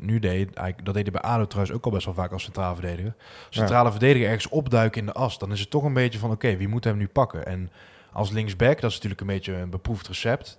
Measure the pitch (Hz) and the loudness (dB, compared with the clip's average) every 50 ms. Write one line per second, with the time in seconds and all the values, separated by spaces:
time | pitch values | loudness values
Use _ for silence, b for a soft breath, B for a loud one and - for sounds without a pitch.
0 | - 101 110 113 101 92 90 95 98 95 - - 90 92 90 - 87 101 98 104 | -2 0 2 2 2 2 2 0 0 -2 -4 -6 -6 -6 -6 -6 -6 -2 -2 0
1 | 101 104 90 - - 110 120 117 107 - - 104 101 - - 120 - 120 104 92 | -2 -2 -2 -2 -2 0 2 2 0 0 0 -2 -2 0 -2 -2 -2 0 -2 0
2 | - 98 87 92 90 87 92 92 - - - 98 95 90 87 85 90 87 87 85 | -2 -2 -4 -4 -4 -4 -4 -8 -8 -8 -6 -4 -4 -2 -2 -4 -4 -4 -4 -4
3 | 92 110 110 - - - - - - - - 110 110 95 113 120 120 120 104 107 | -4 -6 -8 -10 -16 -20 -20 -20 -18 -6 -2 0 2 4 6 6 6 6 4 4
4 | 123 135 139 123 113 101 113 104 - - - 156 135 131 123 117 113 110 - 117 | 6 6 6 6 6 2 2 0 -2 -2 -2 -2 0 4 4 4 4 4 2 -2
5 | 101 107 - - 131 117 - - 101 98 104 98 101 - - 151 143 147 131 127 | -4 -4 -2 -2 -2 -2 -2 -4 -6 -4 -4 -4 -4 0 0 0 0 2 2 2
6 | 127 120 110 104 110 117 107 - - 120 98 95 98 101 110 123 - 117 104 104 | 2 2 0 -2 -2 -2 0 0 2 0 2 2 0 -2 -2 0 0 0 0 0
7 | 101 95 - 139 127 - - 80 - - 92 92 92 85 B B B B B B | -2 0 2 2 2 2 0 -6 -6 -6 -6 -6 -6 -8 B B B B B B
8 | B B B - 104 98 107 110 110 104 95 90 117 127 156 - - 113 - - | B B B -2 -2 0 0 -2 -2 -2 0 2 4 4 4 4 0 -2 -2 -2
9 | - 101 95 - 95 98 98 95 - 98 92 90 90 90 90 92 - 117 113 92 | -4 -6 -6 -4 -4 -4 -4 -2 -4 -4 -6 -4 -6 -6 -6 -6 -4 -4 -6 -6
10 | - - 90 - - 117 120 - - - - | -6 -10 -10 -4 0 0 0 -2 -4 -12 -20